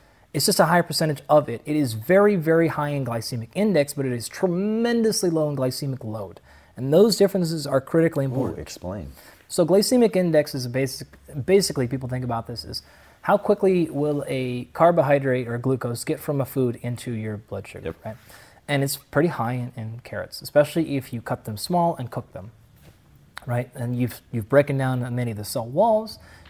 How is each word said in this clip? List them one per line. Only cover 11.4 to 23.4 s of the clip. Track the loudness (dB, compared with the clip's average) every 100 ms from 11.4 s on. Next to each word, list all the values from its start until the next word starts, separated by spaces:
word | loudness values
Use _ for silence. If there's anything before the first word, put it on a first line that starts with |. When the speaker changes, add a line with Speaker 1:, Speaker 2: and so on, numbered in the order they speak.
Speaker 1:
basically, | 4 4 4 0 -2
people | -2 -6
think | -6
about | -4 -6 -6
this | -12
as | -12 -12 -14 -20 -20 _
how | 2 2
quickly | 4 2 4 2 0
will | 0 -2 -2 -2
a | -4 -4 -6 -6
carbohydrate | 4 4 6 4 2 2 -2 -2
or | -4
glucose | -2 -2 -2 -6
get | -6 -4
from | -2 -4
a | -2
food | 0 0 -2
into | -6 -8 -6
your | -6 -6 -8
blood | -8 -12 -10
sugar, | -12 -10
Speaker 2:
Yep. | -10
Speaker 1:
right? | -12 -14 -18 -20 -20 _ -4
And | -2
it's | -2 -4
pretty | -2 0 2
high | 0 -4
in, | -4 -8 -10
in | -10 -12
carrots, | -12 -12 -10 -12
especially | 0 2 2 0 -2 -4
if | -6
you | -8
cut | -6 -8
them | -8 -8
small | -2 0 0 -2
and | -8
cook | -10 -12
them, | -16 -18 -20 _ _ -20 -20 _ _ _ -12